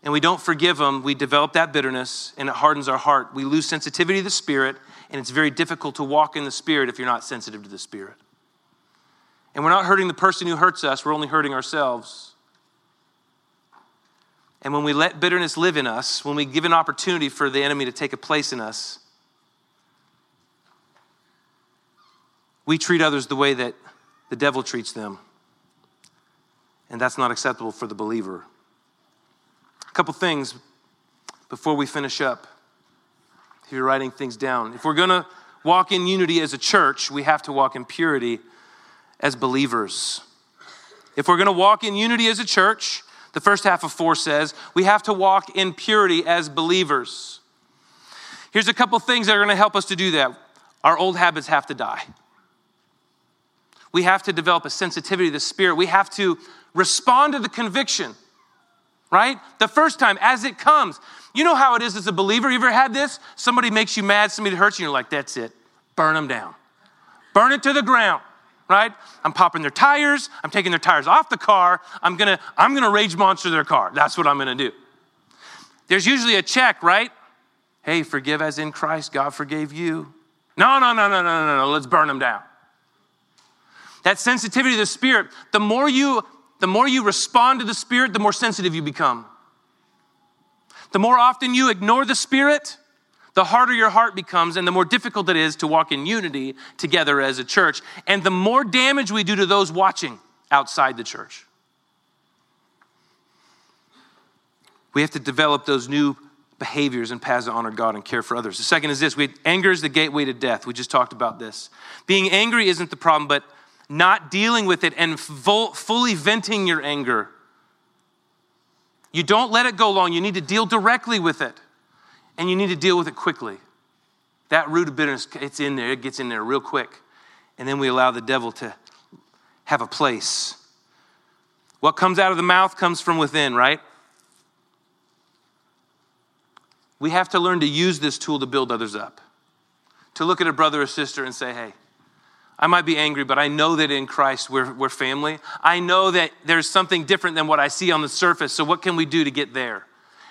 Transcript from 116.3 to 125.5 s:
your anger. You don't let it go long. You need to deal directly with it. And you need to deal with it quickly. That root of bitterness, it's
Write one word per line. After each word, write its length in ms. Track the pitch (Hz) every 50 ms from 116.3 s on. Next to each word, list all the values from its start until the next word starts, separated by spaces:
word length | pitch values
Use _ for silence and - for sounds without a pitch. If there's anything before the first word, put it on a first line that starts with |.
| 214 226 - 196 220 208 190
your 140 | 180 165 156
anger. 480 | 135 147 147 143 135 123 120 110 101 - - _ _ _ _ _ _ _ _ _ _ _ _ _ _ _ _ _ _ _ _ _ _ _ _ _ _ _ _ _ _ _ _ _ _ _
You 120 | - 160 170
don't 280 | 139 208 220 254 226
let 140 | 220 233 247
it 100 | 254 214
go 160 | 180 226 214
long. 220 | 196 190 180 175 170
You 80 | 170
need 140 | 185 214 185
to 60 | 185
deal 240 | 160 131 190 220 226
directly 540 | - 226 220 190 220 240 247 - 233 233 202
with 220 | 170 165 151 -
it. 180 | 147 117 - - _ _ _ _ _ _ _ _ _ _ _ _ _ _ _
And 120 | - 165 180
you 60 | 185
need 140 | 190 202 185
to 60 | 180
deal 220 | 151 147 190 175
with 100 | 175 165
it 80 | 160 -
quickly. 420 | - - 175 156 - 123 107 98 95 _ _ _ _ _ _ _ _ _ _ _ _ _ _ _ _ _ _
That 200 | 151 160 156 151
root 180 | 160 170 175
of 80 | 151 135
bitterness, 320 | 147 151 143 135 120 - _ -
it's 240 | - 139 139